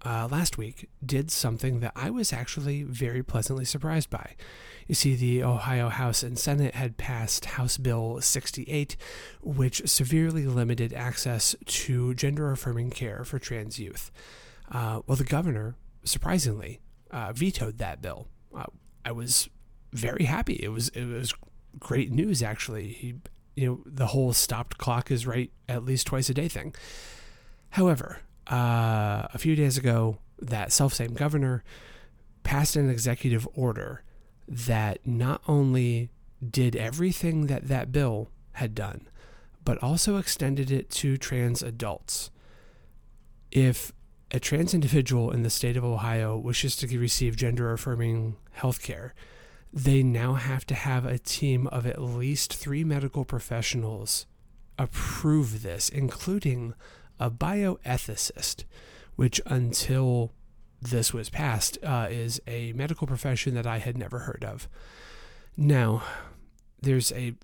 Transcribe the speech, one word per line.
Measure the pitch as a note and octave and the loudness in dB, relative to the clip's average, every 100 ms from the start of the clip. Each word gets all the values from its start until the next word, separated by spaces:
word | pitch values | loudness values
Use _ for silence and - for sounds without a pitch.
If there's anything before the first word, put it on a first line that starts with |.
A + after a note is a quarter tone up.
uh, | A#2+ A#2 A#2 | -6 -4 -2
last | D3 F3 - | 0 0 -2
week | A2 - - - | -8 -10 -18 -10
did | B2+ C3+ D#3 | -2 0 0
something | - B2 A#2 C3 A#2+ | 0 0 0 0 0
that | A#2+ - | -2 -4
I | C3 | -4
was | A#3+ G#3+ | 0 0
actually | B2 A#2+ - C#3+ C#3+ | -2 -4 -4 -2 -2
very | C#3+ A#2+ B2+ B2 | -4 -2 -2 -2
pleasantly | - A#2 G#2+ C3 | 0 0 0 -2
surprised | B2+ C#3+ D#3 D#3+ - | -2 -2 0 0 0
by. | - - - - - - - - | -4 -8 -14 -18 -18 -18 -14 -2
You | |
see, | E3+ C#3+ B2 | 2 4 4
the | B2 B2 | 4 4
Ohio | B2 A#2+ A#2+ B2+ A#2+ | 4 2 2 0 0
House | A2 B2 A2+ | 0 0 0
and | B2 A#2+ | -2 -2
Senate | - C#3+ C#3 | 0 2 2
had | B2 B2 A2+ | 0 -4 -4
passed | - A#2+ A2 - | -4 -2 0 -2
House | - - B2 - | -2 -2 0 0
Bill | B2+ A#2 A2+ A#2+ | 0 0 -2 0
sixty-eight, | - C3 - - - D3+ C#3+ - - - - - | 2 0 -2 -8 -4 -2 -2 -6 -10 -14 -16 -12
which | - C3+ B2+ - D#3+ | -4 2 2 2 2
severely | - B2+ D#3+ E3 D#3+ C#3 | 2 4 4 4 2 0
limited | B2 A#2 A#2 A#2 | 2 2 2 -2
access | B2 A#2+ A2+ B2+ A#2 - - | -2 -4 -2 -2 0 0 0
to | - - - B2 B2 | -2 -4 0 0 2
gender-affirming | B2 C#3 D3 D3 C3+ B2+ A#2 A#2+ | 2 0 2 0 -2 -2 -2 -2
care | - A#2 G2+ | -4 -6 -6
for | A#2+ C3 | -6 -6
trans | - A#2 G#2+ A2 | -6 -6 -6 -8
youth. | G2+ - - - - - - - - | -10 -10 -12 -14 -20 -20 -20 -20 -8
Uh, | B2 A2+ A2+ - | -4 -2 -4 0
well, | C3 | 0
the | |
governor, | C3+ D3 F3 A2+ G#2+ A#2+ - - | 2 0 0 -2 -4 -10 -18 -10
surprisingly, | - - - F3+ C3 G#2+ E2+ A#2 - - - | -4 -2 2 2 2 -2 -8 -14 -18 -20 -12
uh, | C3+ G#2 | -8 -6
vetoed | A#2 F#3 - A2 G#2+ | 0 0 0 -4 -4
that | F#2 C#2+ | -6 -6
bill. | F2+ - - - - - | -10 -10 -14 -18 -16 -12
Uh, | - - - - | -12 -14 -20 -12
I | B2 | -8
was | A#2 A#2+ - - - - - - | -6 0 0 0 -8 -20 -20 -12
very | B2 A#2+ - C#3 | -4 -2 2 2
happy. | E3 A#3 - | 2 0 -2
It | G2+ | -4
was, | A2 B2 | -4 -4
it | - A#2+ | -4 -6
was | A#2+ A#2+ - - - - - | -4 -4 -6 -10 -20 -20 -14
great | - B2+ C3+ | -2 0 2
news, | B2 G#3 D3+ | 2 2 2
actually. | A2+ G#2+ - A2 G2+ | 0 -2 -6 -6 -8
He, | G#2 B2 B2 - - - - | -8 -10 -10 -14 -20 -10 -2
you | B2+ | 0
know, | B2+ | 0
the | - C#3 A#2+ | -6 0 2
whole | C3 B2+ | 4 4
stopped | A#2 - A2+ A#2+ - | 4 2 0 -4 -4
clock | - A#2+ - | 0 0 2
is | B2+ B2 | 0 0
right | B2 B2 - - | -2 -4 -8 -6
at | B2 | -4
least | B2+ C3 - | 0 0 2
twice | C3 C3 | 0 2
a | |
day | C3+ E3 | 0 0
thing. | - D3 - - - - - - - - - - | -4 -10 -12 -16 -16 -16 -18 -20 -20 -20 -20 -4
However, | - F3+ C#3 - - - - - | 4 6 4 0 -10 -16 -16 -2
uh, | B2 A#2+ A#2 A2+ A2 G#2 G#2 - | 2 4 4 4 4 2 0 -2
a | - | -2
few | D#3+ | 2
days | D3+ C#3+ C3 | 4 4 4
ago, | B2+ A#2 A2+ G#2+ - - | 4 4 4 0 -8 -10
that | A#2+ A2+ G2+ | -4 -2 2
selfsame | - C#3 - A#2+ | 4 4 2 -2
governor | A2+ D3 D3 C3+ B2 - - - - - - - - | 0 2 2 2 0 -4 -20 -20 -20 -20 -20 -20 -6
passed | - C#3+ D3+ | 0 2 4
an | D#3 C3+ | 4 2
executive | A#2+ A#2+ A#2+ C3 A#2 A#2+ | 2 0 2 2 2 0
order | - B2+ G#2+ G2 - - - - - - | 0 0 0 -6 -10 -14 -20 -20 -20 -10
that | A#2+ A#2+ A2 G#2+ - - | -4 2 2 2 0 -2
not | A#2 B2 - - | 0 2 0 2
only | D3 C3+ B2+ A#2+ A#2 A#2+ - - - B2 | 4 6 6 4 2 -2 -8 -20 -10 -2
did | C3 B2 | 4 4
everything | A#2 A2 C#3+ F#3 - E3+ D#3+ C#3+ | 4 -2 2 2 2 2 2 2
that | C3+ C3 | 0 0
that | C3 A#2+ | 0 2
bill | C#3+ C3+ G#2+ A2+ - - | 2 2 2 -4 -10 -14
had | - A#2+ | -4 -4
done, | A2 G2+ - - - - - - - | -2 -6 -8 -14 -20 -20 -20 -20 -4
but | - - | 0 2
also | B2 E3 - G3+ | 2 2 2 2
extended | - - C3+ C#3 C3+ | 0 0 0 0 2
it | C3+ - | 0 0
to | - C#3+ C3+ | -2 0 0
trans | - B2 A#2+ A#2+ | 0 0 2 0
adults. | A#2+ A#2 A2 - - - - - - - - - - - - - - - - | -4 -4 -4 -6 -6 -6 -6 -14 -20 -20 -20 -20 -20 -20 -20 -20 -20 -20 0
If | C3+ C3 B2 - - - - - | 4 6 4 -4 -12 -20 -20 -4
a | B2 | -2
trans | - C#3+ E3+ | 0 0 2
individual | F3 C#3 D3 B2 B2 A2+ | 2 4 4 4 2 2
in | A#2+ | 2
the | A#2 | 0
state | - B2 B2 | 0 0 0
of | |
Ohio | A#2+ A2+ A#2 A2+ A2 A2 | 0 0 0 0 0 -2
wishes | A#2+ A#2 C#3 - | -2 0 0 -2
to | B2 B2 | -2 0
receive | A#2+ - B2 A2+ | 2 2 2 2
gender-affirming | B2 A#2+ A#2 A2+ - A#2 A#2 A2+ A2+ G#2+ - | 0 2 0 0 -2 0 0 0 -2 -6 -12
health | - C3 B2+ | -4 -2 -2
care, | - - B2 - - - - - - | -6 -10 -10 -14 -20 -20 -20 -20 -10
they | D3+ C3 C3+ | 0 6 6
now | C3 A#2 B2 | 6 4 2
have | C3 B2 C3 - | 0 0 -2 -2
to | |
have | C3 C#3 B2+ | -2 0 0
a | B2+ B2 | 0 -2
team | - - C#3+ B2+ B2+ | -2 0 2 4 2
of | B2+ A#2+ | 0 -2
at | - | -2
least | B2 A#2+ B2+ C#3+ - | -4 -2 0 0 -2
three | - C#3+ D3 | -4 -4 0
medical | D#3+ C#3+ C#3 C#3+ | 2 2 0 -2
professionals | C3 B2 - A#2 - B2 A2 G#2+ G#2+ - - - - - - - | -2 -2 -2 -2 0 0 -2 -4 -2 -4 -4 -20 -20 -20 -12 -4
approve | C3 - - - D#3 D3+ B2+ A2 | -2 -2 -4 0 4 6 4 0
this, | G#2 E2+ - | -4 -2 -2
including | C#3 C3 - - G3+ D3 B2 A#2 - - - - - | 0 -2 -2 -2 0 2 0 -4 -10 -16 -20 -16 -4
a | A#2+ | -4
bioethicist, | A#2 D#3 G#3 G3 - B2 B2 - G#2+ - - - - - - - - - | 0 0 2 2 0 -2 -2 -2 -4 -4 -4 -6 -6 -10 -16 -20 -20 -10
which | - B2+ - - | 2 2 2 0
until | C3 A#2+ - - C3 C3 B2 A#2 - - - - - | 2 2 0 0 2 4 2 0 -6 -20 -20 -20 -10
this | A#2+ A#2+ A2+ | -2 0 2
was | A#2+ G#2+ | -2 -6
passed, | - D3 A2 - - | -4 0 0 0 -2
uh, | D3+ B2 G#2+ | -2 0 0
is | A#2+ A#2 B2+ - | -2 -4 -4 -6
a | A#2 A#2 | -6 -6
medical | A#2 D3 E3 C3+ | -4 -2 -2 -2
profession | C3 C#3+ B2 C#3 | -2 0 0 0
that | B2 A#2 | 0 0
I | A2+ | -2
had | B2 A#2+ | -2 -4
never | - B2 | -6 -6
heard | - - | -6 -8
of. | G#2 B2+ - - - - - - - - - | -8 -8 -12 -14 -18 -20 -20 -18 -18 -20 -12
Now, | - D3 C3+ A2+ G#2+ - - - - - - - - | 2 6 6 6 2 -2 -10 -14 -18 -20 -20 -20 -4
there's | C3+ C3 A#2 | 2 4 2
a | B2 B2 A#2 | -2 -6 -8